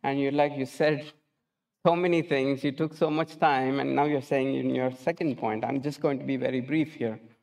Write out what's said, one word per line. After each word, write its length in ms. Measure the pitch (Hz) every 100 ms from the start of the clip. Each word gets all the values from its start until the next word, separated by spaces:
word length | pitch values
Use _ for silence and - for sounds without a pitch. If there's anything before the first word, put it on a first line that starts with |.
and 160 | 147 139
you're 120 | 139
like, 220 | 143 147 139
"You 100 | 131
said 400 | - 151 151 - - _ _ _ _ _ _ 170
so 100 | 170
many 260 | 180 170
things, 420 | 160 139 135 135
you 80 | 143
took 220 | 131 160
so 160 | 160 160
much 280 | 151 160 -
time, 420 | 160 135 131 139
and 160 | 139 135
now 100 | 147
you're 160 | 147
saying 340 | 127 139 135 135
in 180 | 127
your 180 | 131 127
second 460 | 127 - 170 165 120
point." 280 | 113 110 117
I'm 160 | 135
just 180 | 139 143
going 200 | 160 139
to 60 | 135
be 120 | 135
very 240 | 127 131
brief 320 | 123 156 156
here. 260 | - 117 110 - _